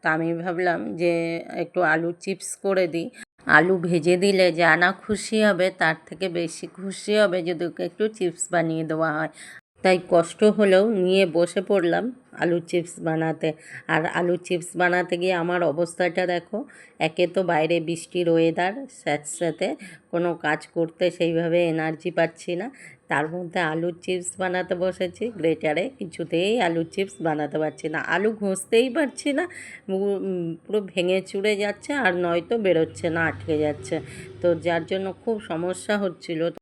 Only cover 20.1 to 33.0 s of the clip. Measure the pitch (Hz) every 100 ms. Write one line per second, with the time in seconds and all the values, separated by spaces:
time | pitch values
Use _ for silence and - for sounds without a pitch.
20.1 | 170 175 170 151 151 - - 160 - 180
21.1 | 165 170 165 170 170 175 160 160 156 175
22.1 | 170 165 - - 175 226 - - - _
23.1 | 151 151 175 175 180 165 156 170 170 -
24.1 | 185 180 - 185 180 180 180 185 180 185
25.1 | - 220 214 160 160 156 151 226 262 185
26.1 | - 170 170 190 240 180 170 165 - 196
27.1 | - 160 151 147 147 156 147 160 156 -
28.1 | 170 208 220 202 190 - 226 254 247 285
29.1 | - 294 277 349 - - - - 190 202
30.1 | 196 190 180 170 160 - 208 190 180 180
31.1 | 190 190 196 202 208 202 202 - 285 214
32.1 | 180 175 170 170 233 196 165 160 -